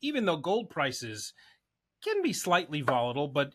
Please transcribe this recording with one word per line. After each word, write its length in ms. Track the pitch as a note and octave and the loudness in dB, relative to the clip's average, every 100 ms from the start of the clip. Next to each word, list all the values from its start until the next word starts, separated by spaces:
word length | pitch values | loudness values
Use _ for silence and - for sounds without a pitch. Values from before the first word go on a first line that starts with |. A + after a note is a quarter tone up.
even 240 | C#4+ D4 | -4 0
though 120 | G3+ D#3+ | 2 2
gold 320 | E3 F#3+ E3 | 2 0 -2
prices 640 | D#3+ C#3 B2+ A#2 G#2+ - - - _ _ _ _ _ | -2 -2 -2 -8 -8 -12 -14 -20 _ _ _ _ _
can 200 | G#4 G#4 | -2 0
be 100 | E4+ | 0
slightly 480 | - F#3 F3 E3+ D3+ | 0 2 2 2 -2
volatile, 480 | B2+ B2+ A#2+ B2 C#3 | 2 2 2 0 0
but 260 | C#3 C#3 | 0 -2